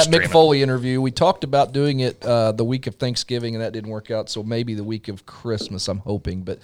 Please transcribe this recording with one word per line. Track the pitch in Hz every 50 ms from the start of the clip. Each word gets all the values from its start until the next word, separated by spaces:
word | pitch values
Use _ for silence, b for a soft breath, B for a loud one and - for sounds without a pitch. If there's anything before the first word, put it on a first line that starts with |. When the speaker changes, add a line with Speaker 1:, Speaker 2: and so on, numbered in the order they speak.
| 160
Speaker 1:
Mick | 160 160
Speaker 2:
streaming. | - 180 156
Speaker 1:
Foley | 143 165 160 156 147 135 139
interview. | 131 127 127 120 127 127 131 131
We | 131
talked | 123 - 165 175 190 - -
about | 143 135 139 143 - 127
doing | 139 143 147 143 131
it, | 127 123 - - -
uh, | 120 120 117 113 110 107
the | 113 117
week | 117 127 131 127
of | 123 104
Thanksgiving, | - 139 123 123 - - - 123 120 117 117 113
and | 113 113
that | 110 -
didn't | 113 104 107
work | 110 107 104 -
out, | 120 110 107 -
so | - 113 104
maybe | 110 117 117 120 120 110
the | 104 104
week | 107 113 107 - -
of | 101 95 -
Christmas, | - - - - 120 113 104 - - 104 92 -
I'm | - 92 95
hoping. | - 95 104 104 - - 92 92
But, | 92 90 92 -